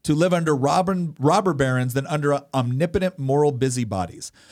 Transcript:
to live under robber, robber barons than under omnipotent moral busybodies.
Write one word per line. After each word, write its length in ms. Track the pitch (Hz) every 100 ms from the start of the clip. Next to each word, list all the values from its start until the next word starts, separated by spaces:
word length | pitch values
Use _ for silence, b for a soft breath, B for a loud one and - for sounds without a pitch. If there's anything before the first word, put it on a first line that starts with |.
to 100 | -
live 180 | 151 180
under 220 | 175 165
robber, 540 | 139 139 175 185 185 165 -
robber 340 | 143 196 190
barons 420 | 139 135 127 127
than 120 | 131 135
under 320 | 151 143 139 -
omnipotent 640 | 131 123 131 170 190 185 185
moral 320 | 135 147 147
busybodies. 800 | 123 131 123 110 95 87 - - B B